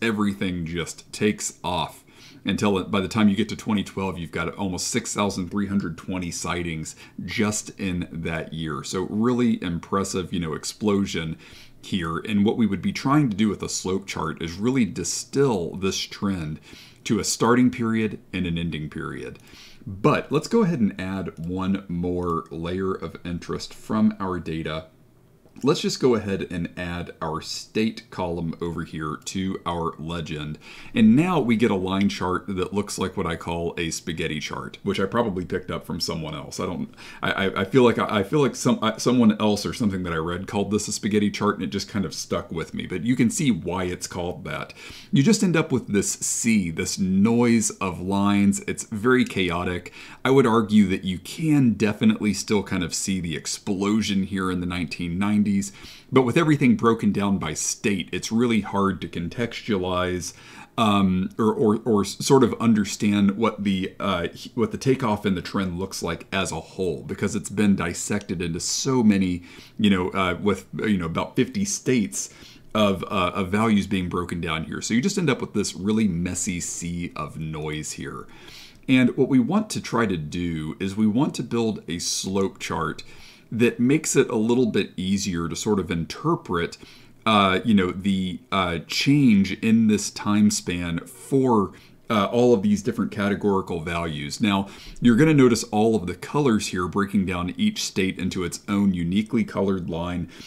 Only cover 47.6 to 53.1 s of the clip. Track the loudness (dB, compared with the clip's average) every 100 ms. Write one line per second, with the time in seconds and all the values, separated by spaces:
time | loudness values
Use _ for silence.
47.6 | 2 -2 -6 -4 -2 0 4 4 4 2
48.6 | -2 -8 -6 -2 4 4 4 0 0 0
49.6 | -2 -6 -8 -18 -20 -4 4 6 6 4
50.6 | 6 6 6 2 -2 -6 -8 -4 2 4
51.6 | 4 2 0 2 2 2 0 -2 0 0
52.6 | 0 -4 -4 -4 -4